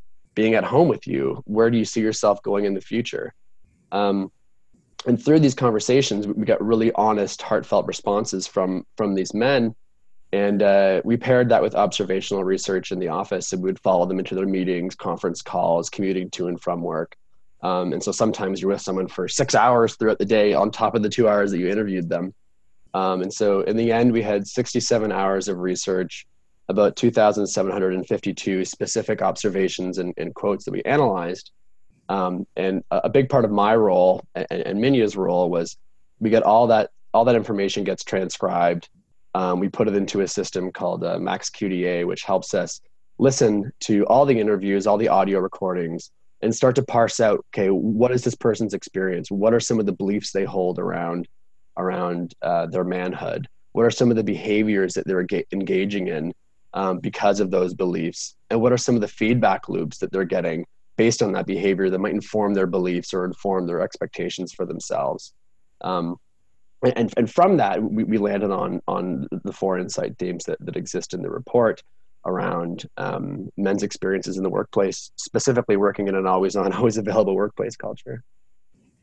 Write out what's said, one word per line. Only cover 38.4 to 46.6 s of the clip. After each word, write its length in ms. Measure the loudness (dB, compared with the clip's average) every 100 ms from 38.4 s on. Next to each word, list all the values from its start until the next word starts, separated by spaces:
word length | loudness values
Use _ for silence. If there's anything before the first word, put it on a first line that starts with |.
| -2 2 2 0 -6 _ _ _ -8 -4
um, 160 | -2 0
we 60 | -2 0
put 100 | 0
it 80 | 2
into 200 | 0 -2
a 60 | -2
system 360 | -2 -4 -4 -6 -4
called, 220 | -4 -2
uh, 140 | -4 -4 -4
Max 120 | -4 -6
Q 200 | -6 -4
D 60 | -2 -2
A, 40 | -2 -2
which 140 | -4 -4
helps 180 | -4 -2
us 180 | -4 -4 -8 -18 -20 -18 2 2
listen 240 | 4 2 2 -2 -8 0
to 60 | 2 4
all 140 | 4 6
the 140 | 4 2
interviews, 400 | 0 0 0 2
all 100 | 2
the 160 | 4 4
audio 180 | 4 0
recordings, 640 | -2 -4 -4 -4 -4 -6 -10 _ -20 -4
and 120 | -2 2